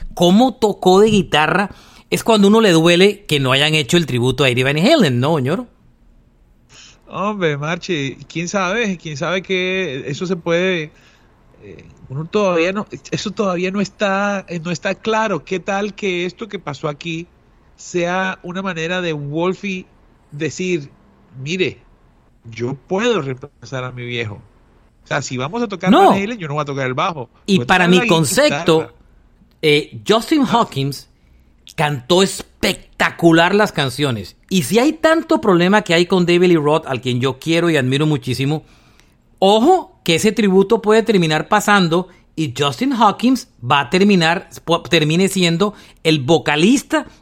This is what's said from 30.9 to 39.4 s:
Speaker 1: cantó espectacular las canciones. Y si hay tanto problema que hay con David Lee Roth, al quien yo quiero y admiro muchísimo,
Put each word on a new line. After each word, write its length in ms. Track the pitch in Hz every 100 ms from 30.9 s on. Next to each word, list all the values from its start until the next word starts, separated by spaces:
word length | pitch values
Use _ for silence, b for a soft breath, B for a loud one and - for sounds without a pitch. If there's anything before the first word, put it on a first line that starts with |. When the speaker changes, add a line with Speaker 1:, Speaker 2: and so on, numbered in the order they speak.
| 135 - _ _ _ _ _ - -
Speaker 1:
cantó 460 | 151 139 - 175
espectacular 1300 | 190 - - _ 202 - - - 180 - 170 165 175
las 180 | 202 202
canciones. 640 | 165 135 131 143 110 92 - -
Y 140 | 185
si 160 | 120 214
hay 140 | 294
tanto 460 | 311 320 320 320 320
problema 420 | 214 170 180 208
que 100 | -
hay 140 | 170 175
con 180 | 185
David 220 | 170 175 185
Lee 80 | 165
Roth, 300 | 147 160 131
al 140 | 131
quien 200 | 127 123
yo 180 | 135 127
quiero 280 | 156 165 170
y 80 | 151
admiro 300 | 127 139 156
muchísimo, 560 | 143 131 120 135 156 - b b b b b _ -